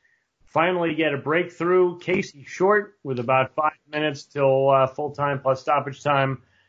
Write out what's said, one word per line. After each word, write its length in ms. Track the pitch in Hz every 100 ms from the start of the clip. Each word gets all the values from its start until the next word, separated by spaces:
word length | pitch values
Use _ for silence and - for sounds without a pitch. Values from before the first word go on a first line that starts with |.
| _ _ _ _ _
finally 480 | 151 170 180 170 156
get 180 | 156
a 40 | 139
breakthrough. 840 | 127 160 175 - 170 185 180 175
Casey 460 | - 190 190 143 131
Short 500 | - 190 208 208 _
with 160 | 139 123
about 340 | 120 131 127
five 200 | - 151 - _
minutes 320 | 151 151 143
till, 480 | - 147 135 135 135
uh, 160 | 135 131
full 240 | - 147
time 280 | 143 143 135
plus 220 | 131 131
stoppage 400 | - 147 135 131
time. 400 | 147 139 135 131 _ _